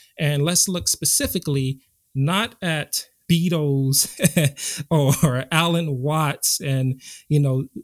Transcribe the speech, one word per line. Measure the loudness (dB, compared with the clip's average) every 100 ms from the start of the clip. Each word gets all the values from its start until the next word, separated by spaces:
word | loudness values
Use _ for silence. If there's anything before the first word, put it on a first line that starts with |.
| -16 -4
And | -2 0
let's | 0 0 0
look | -2 -2
specifically | -2 0 0 0 -2 -2 0 0 -4 _ _ _
not | -2 0 0 -2 -4
at | -4 -4 -4 -6 -8 _ 0
Beatles | 2 2 0 2 2 2 0 -2 0 0 2 0 0 -8 -6 0
<laughs> | 2 4 4
or | 2 0 -2
Alan | 0 0 0 -2 -2
Watts | -2 0 0 -2 -2 -2
and, | -2 0 0 -2 -8 -12 0
you | 2
know, | 4 0 -2 -10